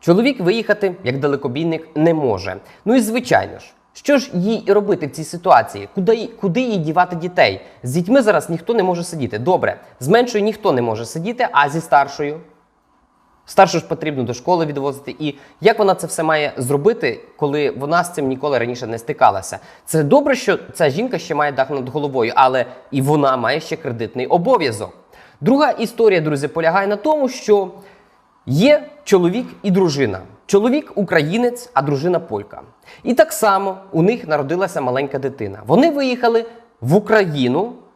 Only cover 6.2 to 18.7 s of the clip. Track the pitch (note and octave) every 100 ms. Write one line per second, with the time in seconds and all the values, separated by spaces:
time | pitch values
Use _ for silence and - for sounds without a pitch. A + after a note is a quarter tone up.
6.2 | G#3+ - G3 E3 B3+ G#3 D#3+ D#3+ F3+ F3
7.2 | F3 F3 B2+ F#2+ - - B2 C#3+ F3+ C4+
8.2 | G#3+ F3 - E3 - A#3 F#3 F3 F3 E3
9.2 | A#2+ G#2 B2+ F3+ A2+ F2+ - _ B2+ A3
10.2 | B3 G#3+ G#3 G#3+ - C#3+ A#2 G#2+ A2+ D#3+
11.2 | F3 A#3+ A#3+ - C#3+ D#3 D#3 D3+ C#3 -
12.2 | D3 D#3 - _ _ _ _ _ _ _
13.2 | _ _ _ - F#3+ F3 - D#3 D#3 C#3+
14.2 | A#2+ A#2 - F3+ D#3+ C#3+ C#3 B2+ - -
15.2 | D3+ C#3 - _ F#3 A3 G3+ F3+ E3 -
16.2 | D#3+ D#3 D3 - B2 C#3+ D#3+ A#3 C#3+ A2
17.2 | - _ D3 D3 C#3+ A2+ C#3+ E3+ F3 -
18.2 | C#3 C3 D3 C3 A#2